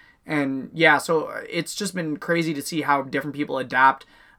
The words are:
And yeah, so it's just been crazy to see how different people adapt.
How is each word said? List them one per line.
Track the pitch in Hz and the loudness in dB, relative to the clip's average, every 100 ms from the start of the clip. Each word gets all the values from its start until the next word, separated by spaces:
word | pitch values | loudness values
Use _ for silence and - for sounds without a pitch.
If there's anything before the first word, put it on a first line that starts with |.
| - _ - | -20 _ -4
And | 156 139 135 123 | -2 0 -2 -6
yeah, | 170 160 147 | 2 4 4
so | - 160 151 - - | 4 0 0 -8 -8
it's | 170 160 | -6 -6
just | - 202 | -4 -6
been | 180 160 143 | -4 -4 -4
crazy | - 170 160 | -2 0 0
to | 143 | -2
see | 139 165 | -4 -4
how | 139 143 | 0 0
different | 131 139 143 | 0 -4 -4
people | 139 143 135 | -4 -4 -4
adapt. | 127 127 135 135 - - - | -2 4 6 4 -4 -20 -20